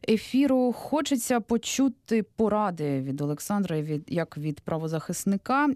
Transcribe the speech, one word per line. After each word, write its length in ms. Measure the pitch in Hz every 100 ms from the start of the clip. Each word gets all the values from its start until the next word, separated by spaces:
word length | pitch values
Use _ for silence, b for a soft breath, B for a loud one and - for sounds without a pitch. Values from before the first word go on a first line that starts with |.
| -
ефіру. 640 | 220 - 262 285 262 247
Хочеться 680 | 226 - 294 294 262 - 240
почути 840 | - 233 - - 269 - - 226
поради 800 | - - 220 208 208 165 147 135
від 200 | 135 139
Олександра, 600 | 147 147 - 208 180 156
від, 220 | 151 151 -
як 300 | 170 160 151
від 220 | 151 147
правозахисника. 1080 | - 160 160 160 - 175 196 196 - 269 294